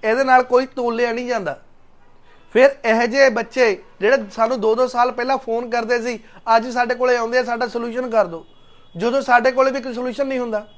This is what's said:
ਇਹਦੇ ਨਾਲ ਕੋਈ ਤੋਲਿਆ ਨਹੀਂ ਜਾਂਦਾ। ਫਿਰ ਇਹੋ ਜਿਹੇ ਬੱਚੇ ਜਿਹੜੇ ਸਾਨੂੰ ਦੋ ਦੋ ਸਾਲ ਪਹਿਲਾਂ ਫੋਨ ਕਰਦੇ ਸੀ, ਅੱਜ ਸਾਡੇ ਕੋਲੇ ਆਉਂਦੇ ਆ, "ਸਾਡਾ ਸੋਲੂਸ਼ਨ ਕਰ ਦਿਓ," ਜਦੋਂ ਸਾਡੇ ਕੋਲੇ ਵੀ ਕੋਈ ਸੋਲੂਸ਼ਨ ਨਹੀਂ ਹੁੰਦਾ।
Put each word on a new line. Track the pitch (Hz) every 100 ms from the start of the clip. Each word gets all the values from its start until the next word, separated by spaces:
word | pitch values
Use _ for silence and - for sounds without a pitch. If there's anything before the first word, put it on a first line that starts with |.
ਇਹਦੇ | 214 233
ਨਾਲ | 269 254
ਕੋਈ | 254 247 262
ਤੋਲਿਆ | - 240 226 240
ਨਹੀਂ | 233 247
ਜਾਂਦਾ। | 240 175 139 - - _ - - - - - -
ਫਿਰ | 220 262 277 233
ਇਹੋ | 226 240
ਜਿਹੇ | 254 269
ਬੱਚੇ | 226 226 - 240 196 - -
ਜਿਹੜੇ | 196 269 208 208
ਸਾਨੂੰ | 226 254
ਦੋ | 214 226
ਦੋ | 254
ਸਾਲ | 247 247
ਪਹਿਲਾਂ | 247 240 269
ਫੋਨ | 254 226 240
ਕਰਦੇ | 233 226 240
ਸੀ, | 233 226 - - - 226
ਅੱਜ | 233
ਸਾਡੇ | 240 240 240
ਕੋਲੇ | 254 247
ਆਉਂਦੇ | 226 247
ਆ, |
"ਸਾਡਾ | 233 240 247
ਸੋਲੂਸ਼ਨ | 240 240 233 254
ਕਰ | 226 190
ਦਿਓ," | 165 - - - - - 170
ਜਦੋਂ | 220 262
ਸਾਡੇ | 262 240 233
ਕੋਲੇ | 254 262
ਵੀ | 269
ਕੋਈ | 254
ਸੋਲੂਸ਼ਨ | 233 254 233 277
ਨਹੀਂ | 262
ਹੁੰਦਾ। | 247 214 208